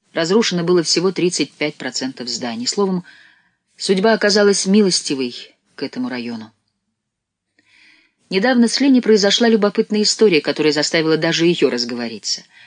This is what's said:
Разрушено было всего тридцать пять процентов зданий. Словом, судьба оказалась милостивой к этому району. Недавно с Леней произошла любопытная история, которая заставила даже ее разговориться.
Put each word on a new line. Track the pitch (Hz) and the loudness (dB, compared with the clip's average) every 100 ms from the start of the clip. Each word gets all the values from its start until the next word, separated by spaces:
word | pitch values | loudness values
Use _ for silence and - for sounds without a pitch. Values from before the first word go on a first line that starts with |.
| _ | _
Разрушено | 165 165 208 - 175 | -4 0 0 0 -2
было | 170 180 | 0 0
всего | 156 - 185 | 0 -2 -2
тридцать | 180 175 - 147 | -2 -2 -2 -6
пять | - 151 - | -6 -8 -8
процентов | 131 - 131 131 120 | -10 -8 -8 -10 -10
зданий. | - 123 113 123 | -8 -8 -8 -6
Словом, | - 196 180 - - - _ _ _ _ - | -2 -2 -2 -6 -18 -20 _ _ _ _ -8
судьба | - 190 220 | -2 0 2
оказалась | 214 208 208 202 196 190 | 2 2 2 2 2 2
милостивой | 208 196 - - 139 123 - - _ _ - | 4 4 0 -4 -4 -6 -8 -18 _ _ -12
к | |
этому | 135 123 127 | -10 -8 -8
району. | 123 120 113 110 _ _ _ _ _ _ _ _ _ _ _ _ _ _ _ _ _ - | -8 -8 -10 -12 _ _ _ _ _ _ _ _ _ _ _ _ _ _ _ _ _ -6
Недавно | 190 240 247 233 | -2 2 4 2
с | - | 2
Леней | 277 254 | 2 4
произошла | 214 220 202 - 233 | 4 4 4 2 4
любопытная | 226 202 208 220 214 | 4 2 0 -2 0
история, | 208 - 220 160 | -2 2 4 4
которая | 147 139 151 | 0 0 0
заставила | 147 147 170 160 156 | 0 0 0 0 0
даже | 165 160 170 | 0 0 0
ее | 175 135 | 2 0
разговориться. | 120 123 120 117 110 - - - _ | 0 -4 -6 -8 -10 -8 -10 -10 _